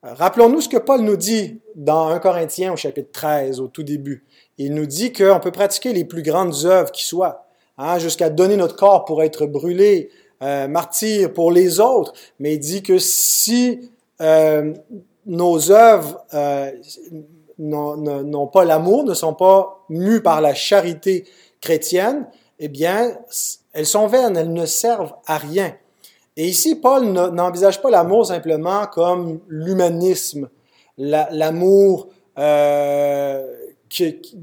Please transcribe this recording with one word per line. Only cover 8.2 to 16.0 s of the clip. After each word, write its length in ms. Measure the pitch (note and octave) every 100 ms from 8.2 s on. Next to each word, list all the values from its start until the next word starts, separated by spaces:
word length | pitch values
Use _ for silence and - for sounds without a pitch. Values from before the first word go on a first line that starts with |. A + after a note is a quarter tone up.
| E3
donner 260 | D#3 F#3+ G#3
notre 180 | E3+
corps 300 | - G3 G3
pour 180 | - D#3+
être 220 | D#3+ D#3
brûlé, 640 | D3+ C#3+ E3 F3+ G3+ F#3+ D3 _ _ _
euh, 240 | C3+ C#3+ C#3
martyr 640 | D3+ - - G#3+ G#3+ F3+
pour 180 | - E3+
les 260 | F3 F3+ E3
autres. 360 | A3 B3+ D#3 - - _
Mais 160 | C#3+
il 40 | D3+
dit 240 | C#3+ F#3+
que 160 | F#3+ F#3
si, 920 | F#3 - - - - A#3+ B3 B3 - _ _ _
euh, 500 | D#3+ D#3+ D#3 D3+ D3+ F3 _ G#3+ _ _ G#3+
nos 440 | E3+ F3 E3 D#3
œuvres, 540 | G3+ A3+ G#3